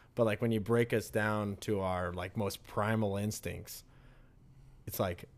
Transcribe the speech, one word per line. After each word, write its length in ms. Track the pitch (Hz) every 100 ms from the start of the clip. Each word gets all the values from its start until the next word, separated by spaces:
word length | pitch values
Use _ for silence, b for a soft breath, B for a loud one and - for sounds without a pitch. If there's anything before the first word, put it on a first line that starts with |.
| b
But, 100 | -
like, 160 | 113 104
when 80 | 117
you 100 | 110
break 320 | 98 117 117
us 180 | 113 -
down 460 | 110 107 107 104 98
to 240 | - 101
our, 320 | 95 92 90
like, 240 | 87 90 -
most 280 | 98 - -
primal 500 | - 104 110 104 98
instincts, 640 | 104 107 - 90 - - - b b b b b - - - - -
it's 120 | -
like, 280 | 98 87 -